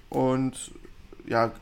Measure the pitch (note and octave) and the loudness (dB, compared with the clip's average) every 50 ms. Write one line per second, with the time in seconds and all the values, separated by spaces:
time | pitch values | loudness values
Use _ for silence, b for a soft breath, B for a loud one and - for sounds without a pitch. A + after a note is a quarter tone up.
0 | - - - C#3 C3 B2+ C3 C3 C3 C3 - - - - - - - - - - | -12 -4 0 2 2 4 4 2 2 0 -2 -6 -14 -14 -14 -16 -18 -18 -20 -20
1 | - - - - - - A#2+ A#2 A#2 A2+ A2+ - | -20 -20 -20 -14 -4 0 4 4 4 4 0 -6